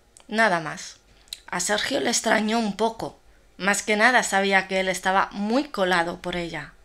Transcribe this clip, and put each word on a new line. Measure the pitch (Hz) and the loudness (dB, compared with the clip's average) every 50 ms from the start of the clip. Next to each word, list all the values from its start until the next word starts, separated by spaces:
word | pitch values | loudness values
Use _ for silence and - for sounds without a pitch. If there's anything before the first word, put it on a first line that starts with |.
| _ _ _ - - - | _ _ _ -20 -12 -6
nada | 208 220 226 208 180 170 | 0 2 4 4 4 0
más. | 156 147 156 185 - - - - _ _ _ _ _ _ - - _ - | -2 -6 -10 -10 -14 -16 -18 -20 _ _ _ _ _ _ -20 -18 _ -8
A | - 175 | -6 -4
Sergio | 175 - 208 208 - - 269 - | -2 0 0 -2 0 -2 -2 -2
le | - 240 | 0 0
extrañó | 226 - - 226 214 220 220 208 226 233 | -2 0 0 2 2 2 2 0 0 0
un | 226 208 180 - | -2 -2 -2 -2
poco. | 220 226 226 - 165 143 - - _ - - _ _ _ _ - | -2 -2 -2 -4 -8 -10 -10 -14 _ -20 -20 _ _ _ _ -4
Más | 180 196 202 196 - | -2 0 0 0 0
que | - 214 208 | 0 2 4
nada | 214 247 254 226 185 | 4 6 6 4 2
sabía | - - 196 196 196 196 190 185 185 | 2 2 2 2 4 2 2 2 2
que | 190 190 | -2 0
él | 190 185 | 0 0
estaba | 185 185 - 190 190 196 - - | -4 -2 -2 2 2 2 2 0
muy | - 202 202 214 233 269 294 | -2 -4 -2 0 0 0 0
colado | - - 208 190 180 185 175 165 170 170 175 | -2 -2 0 2 2 4 2 2 0 -4 -6
por | - 180 175 | -8 -6 -6
ella, | 175 175 165 165 151 139 - - - | -6 -6 -6 -8 -10 -10 -12 -16 -20